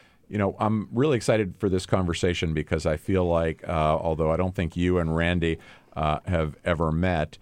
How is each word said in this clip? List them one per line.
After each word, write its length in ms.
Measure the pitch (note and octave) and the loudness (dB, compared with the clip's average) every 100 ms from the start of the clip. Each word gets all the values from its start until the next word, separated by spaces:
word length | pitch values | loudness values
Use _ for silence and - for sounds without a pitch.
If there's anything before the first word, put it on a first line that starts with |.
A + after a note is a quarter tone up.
| - _ - | -20 _ -8
You 100 | G#2 | -2
know, 200 | G2 - | -2 0
I'm 300 | G#2+ A2 F#2+ | 0 0 -2
really 240 | A2+ D3+ B2 | 0 2 2
excited 400 | - A2 G2+ - | 2 2 0 -2
for 120 | G2+ | 0
this 160 | F#2 - | 0 0
conversation 680 | G2 F2 E2+ F#2 E2+ E2 | 0 0 0 0 0 -2
because 320 | D#2 D2 D#2+ D#2+ | -2 -2 -2 0
I 120 | D2+ | -2
feel 260 | - F#2+ | 0 0
like, 400 | F2 E2+ E2 D#2 D#2+ | 2 2 0 -4 -4
uh, 60 | |
although 580 | E2 D#2 D#2+ E2 D#2+ D#2 | 0 2 2 0 0 0
I 60 | E2 | 0
don't 180 | F#2 | -2
think 220 | F#2+ E2 F2 | -2 -4 -2
you 220 | F2+ F2+ | 0 2
and 180 | D#2+ D#2+ | 2 0
Randy, 420 | E2+ F2 E2 D#2+ - - _ - | 0 0 0 -2 -8 -20 _ -4
uh, 240 | D#2 D2+ - | -2 -2 -2
have 320 | F2 D#2 - F2+ | -2 -2 -4 -4
ever 260 | D#2+ E2 | 0 0
met, 460 | D#2 F#2 E2+ D#2 - | 0 0 0 -2 -6